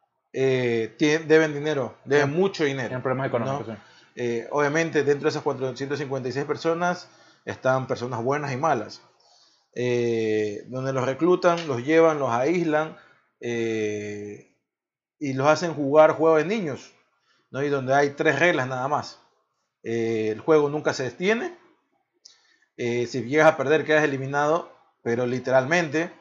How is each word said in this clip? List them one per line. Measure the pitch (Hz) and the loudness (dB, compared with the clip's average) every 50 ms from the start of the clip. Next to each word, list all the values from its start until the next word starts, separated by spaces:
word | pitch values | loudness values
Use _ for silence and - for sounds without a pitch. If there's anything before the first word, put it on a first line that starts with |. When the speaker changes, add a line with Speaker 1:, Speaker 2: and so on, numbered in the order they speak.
| _ _ _ _ _ _ - | _ _ _ _ _ _ -4
Speaker 1:
Eh, | 127 131 135 131 131 127 120 117 113 110 110 - - | 0 0 2 2 2 0 0 0 0 -2 -4 -2 0
tien-, | 160 147 151 165 165 147 | 2 2 2 2 4 6
deben | 156 160 160 156 147 | 6 6 6 4 0
dinero, | 143 143 156 151 139 123 117 - - _ | -4 -4 -2 -2 -2 -4 -6 -8 -12 _
deben | 123 135 147 147 139 | 0 2 2 2 2
Speaker 2:
Tienen, | 139 170 | 2 0
Speaker 1:
mucho | 190 196 190 - 156 | 0 0 0 0 -2
dinero, | 143 135 135 127 131 | -2 -2 -2 -6 -6
Speaker 2:
tienen | 131 127 - | -6 -4 -4
problemas | 135 127 131 135 131 | -2 -2 -2 -2 -2
económicos, | - 120 113 127 135 143 107 110 | -2 -2 -2 -2 -4 -6 -6 -10
Speaker 1:
¿no? | 110 | -12
Speaker 2:
sí. | 101 - - - - _ _ _ - | -14 -16 -20 -20 -20 _ _ _ -6
Speaker 1:
Eh, | 123 120 117 117 - - | -4 -4 -4 -4 -6 -4
obviamente, | - 143 147 143 143 165 165 165 139 156 135 | -2 0 0 2 2 0 -2 0 0 0 2
dentro | 135 147 143 139 | 2 0 2 0
de | 151 | -2
esas | 139 147 - | -2 -2 -4
cuatrocientos | 147 135 123 131 131 123 - 139 135 143 135 | -4 -4 -2 -4 -6 -6 -6 -6 -6 -6 -6
cincuenta | 151 127 139 135 123 127 | -6 -6 -6 -6 -6 -4
y | |
seis | 120 139 143 | -4 -4 -4
personas | 147 151 147 - 165 165 170 175 175 175 175 - - _ _ _ _ _ _ _ | -4 -6 -4 -2 -2 -2 0 0 -2 -2 -4 -8 -16 _ _ _ _ _ _ _
están | - 104 - - 131 131 131 127 | -12 -12 -2 0 0 0 0 0
personas | - 131 98 117 123 131 113 113 | -4 -6 -6 -6 -6 -6 -4 -2
buenas | 127 139 151 147 135 135 | -2 -2 -2 -2 -6 -6
y | 123 | -2
malas. | 156 160 143 113 104 107 - - - _ _ _ _ _ _ _ _ _ _ _ _ _ _ | 0 0 0 0 -2 -8 -12 -18 -20 _ _ _ _ _ _ _ _ _ _ _ _ _ _
Eh, | 117 123 123 123 120 120 117 117 113 113 110 107 107 107 107 104 107 - - | -6 -2 -2 0 0 0 0 0 0 0 0 0 0 0 -2 -4 -8 -12 -12
donde | 120 127 131 135 135 | -10 -6 -6 -4 -2
los | 131 117 | -2 -2
reclutan, | 127 135 135 160 175 185 180 185 175 170 170 165 156 | -2 -2 0 2 2 2 4 4 2 2 2 -2 -4
los | 131 117 120 | -4 -4 0
llevan, | 143 160 165 165 160 156 147 | 2 4 6 6 6 4 2
los | 139 123 | 0 -2
aíslan, | 113 120 127 156 175 185 170 160 151 151 156 160 175 - - _ _ _ _ _ _ _ | 0 0 0 0 0 0 0 0 0 0 0 -2 -6 -14 -20 _ _ _ _ _ _ _
eh, | 120 120 117 117 113 113 110 110 107 107 104 104 104 104 104 104 104 104 104 - - _ _ _ _ _ _ _ _ _ _ _ _ _ _ _ | -8 -6 -4 -2 -2 -2 -2 -2 -2 -4 -4 -6 -8 -8 -10 -10 -12 -12 -14 -16 -18 _ _ _ _ _ _ _ _ _ _ _ _ _ _ _
y | 151 139 131 | -6 -6 -4
los | 131 131 147 | 0 4 4
hacen | 156 151 175 170 151 | 4 4 2 -4 -4
jugar | 143 147 135 143 156 156 156 | -4 -2 4 6 8 8 8
juegos | 151 - 160 160 160 156 | 6 4 4 4 4 4
de | 147 | 2
niños, | 165 214 233 185 151 127 110 - - _ _ _ _ _ _ _ _ _ _ _ _ | 0 -2 -4 -4 -6 -6 -8 -12 -18 _ _ _ _ _ _ _ _ _ _ _ _
¿no? | - 131 | -8 -6
Y | 143 147 | -2 -2
donde | 143 139 127 127 135 | -2 -2 0 2 2
hay | 139 147 139 | 4 2 2
tres | 139 - 160 160 139 131 | 0 0 0 0 2 4
reglas | 160 175 170 147 127 127 | 2 2 2 2 -2 -4
nada | 131 127 127 139 | -4 -4 -4 -2
más. | 147 131 110 - - - _ _ _ _ _ _ _ _ _ _ _ _ - | -2 -2 -4 -6 -14 -20 _ _ _ _ _ _ _ _ _ _ _ _ -8
Eh, | 113 117 117 113 113 113 110 110 107 | -6 -4 -2 -2 -2 -2 -2 -2 -2
el | 107 107 | -4 -4
juego | - 156 160 151 147 143 | 2 4 4 4 4 2
nunca | 143 151 147 156 139 | -2 -2 -4 -4 -4
se | - 131 | -4 -6
detiene. | 127 - - 180 196 220 233 370 349 - - _ _ _ _ _ _ _ _ _ _ _ _ _ - - _ _ _ _ _ _ _ _ - | -8 -6 -4 0 0 0 0 -2 -8 -10 -14 _ _ _ _ _ _ _ _ _ _ _ _ _ -20 -20 _ _ _ _ _ _ _ _ -8
Eh, | 123 120 120 120 120 117 | -6 -4 -2 -2 -4 -4
si | - 131 113 | -4 -6 -6
llegas | 117 139 156 156 160 | 0 2 4 6 6
a | 156 - | 4 4
perder, | 135 135 156 156 135 | 0 2 2 2 2
quedas | 135 156 151 151 | 2 2 2 2
eliminado, | 147 135 131 135 135 139 143 147 147 160 175 - - - _ _ _ _ _ _ | 2 0 -2 -6 -4 -2 -2 0 2 0 0 -2 -6 -14 _ _ _ _ _ _
pero | 120 117 117 127 | -2 -2 0 0
literalmente. | 120 127 127 127 131 127 131 127 131 165 180 170 151 131 156 170 175 - - | -2 -2 -4 -2 2 2 2 4 4 0 0 0 0 -2 -4 -4 -4 -8 -16